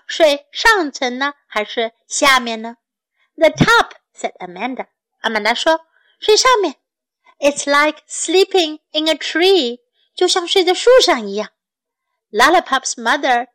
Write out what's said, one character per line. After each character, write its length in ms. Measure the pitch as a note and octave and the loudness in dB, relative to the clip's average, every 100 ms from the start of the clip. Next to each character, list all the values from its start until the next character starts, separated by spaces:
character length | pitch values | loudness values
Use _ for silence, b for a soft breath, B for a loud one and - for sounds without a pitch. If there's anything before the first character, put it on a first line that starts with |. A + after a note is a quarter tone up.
| _ | _
睡 400 | - D#4 C#4+ _ | 0 2 2 _
上 360 | - A4+ G#4+ D4 | -2 2 2 -2
层 280 | - B3+ B3 | -6 -8 -4
呢， 160 | C#4 - _ | -6 -8 _
还 180 | G#3+ G#3 | -8 -6
是 260 | - A3+ _ _ | -6 -6 _ _
下 320 | - C#4+ C4 | -2 2 2
面 220 | A#3+ A3+ | 0 -10
呢？ 160 | A3+ A#3 _ _ _ _ _ - | -12 -16 _ _ _ _ _ 0
The 140 | D#4 | 0
top, 400 | D4+ - A4+ - - _ _ | 2 2 2 0 -6 _ _
said 220 | G#3+ - | -10 -10
Amanda. 500 | F#3 F3+ B3 A#3+ - _ _ _ | -16 -10 -10 -8 -14 _ _ _
阿 100 | A3 | -6
曼 140 | A3 | -4
达 100 | G#3+ | -2
说： 280 | A#3 E4 D#4+ _ _ _ _ | -2 0 0 _ _ _ _
睡 200 | - G#4+ | 0 2
上 120 | B4+ A#4+ | 4 2
面。 140 | F#4 - _ _ _ _ b b | 0 -6 _ _ _ _ b b
It's 240 | C#4+ C#4+ - | -2 -2 -2
like 360 | C#4+ D4+ D#4 _ | 2 0 -2 _
sleeping 760 | - - F#4 G4 F#4+ D#4 D4+ _ | -10 -2 0 2 0 -2 -6 _
in 160 | D4+ D#4+ | -6 -2
a 60 | |
tree. 680 | D#4 - D#4+ F#4 F#4+ A#3+ B3 _ _ _ | -4 -4 0 2 2 0 -6 _ _ _
就 140 | - F4+ | -2 0
像 180 | F#4+ F4 | 0 0
睡 160 | F#4+ F4 | 0 0
在 80 | |
树 160 | F4+ A#4+ B4+ | 0 4 6
上 240 | - C4+ G#3 | 4 0 -2
一 100 | G3+ | -8
样。 160 | G#3 _ _ _ _ _ _ _ _ | -8 _ _ _ _ _ _ _ _
Lollipop's 640 | G#3+ C4 F4 F4 C4 - - | 0 2 2 0 -4 -4 -6
mother 520 | A#3 C#4+ C#4+ A#3+ B3+ | -2 -2 0 -2 -4